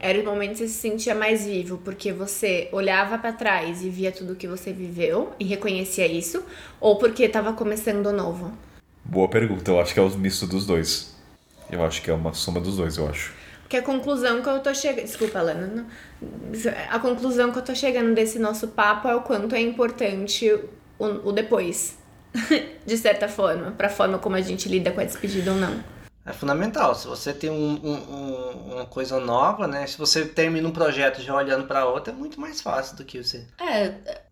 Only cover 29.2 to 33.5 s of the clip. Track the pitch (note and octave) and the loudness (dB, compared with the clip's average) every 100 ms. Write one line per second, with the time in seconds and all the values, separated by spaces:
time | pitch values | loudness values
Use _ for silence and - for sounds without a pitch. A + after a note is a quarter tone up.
29.2 | A#2+ A#2+ D#3 G#3 E3+ C#3 C#3 - D3 D#3+ | 2 4 4 2 -2 -2 -6 -2 2 2
30.2 | D#3 - D#3+ E3 E3 E3 D#3 C3+ C3+ C3 | 2 2 2 2 -2 2 2 4 2 0
31.2 | B2+ C#3 C#3 C3+ C3+ C3+ C3 C3+ A3 B3+ | -2 0 2 0 2 2 2 0 -4 -8
32.2 | D4+ - D3 D4+ - C3+ C3 - C3+ B2+ | -10 -10 -10 -8 -2 -2 -4 -12 -14 -8
33.2 | A#2+ B2 A#2 | -6 -8 -14